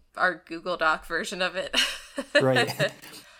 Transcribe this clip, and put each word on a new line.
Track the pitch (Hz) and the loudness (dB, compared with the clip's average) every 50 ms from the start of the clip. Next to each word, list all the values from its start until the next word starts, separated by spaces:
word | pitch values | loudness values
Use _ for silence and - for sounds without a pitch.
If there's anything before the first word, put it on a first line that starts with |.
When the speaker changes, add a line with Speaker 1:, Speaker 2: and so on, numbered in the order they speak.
| _ _ _ - | _ _ _ 0
Speaker 1:
our | - 180 170 165 - - | 2 2 2 -2 -6 -12
Google | 165 170 - 180 175 160 | -12 -8 -4 -4 -2 2
Doc | 165 156 160 175 - | 2 2 2 0 -2
version | - 170 160 208 - 190 180 185 | -4 -4 -2 -2 -4 -2 -2 -2
of | 175 170 | -2 -2
it. | 190 160 - - | -4 -4 0 2
<laughs> | - - - - - - - - 277 - - - 294 | 2 2 2 -2 -8 -14 -12 -10 -10 -4 0 2 4
Speaker 2:
Right. | 135 131 127 127 - - - - 98 104 - - - - - - - - - | 4 6 4 4 2 0 0 0 -2 -2 -2 -6 -16 -18 -18 -18 -20 -20 -20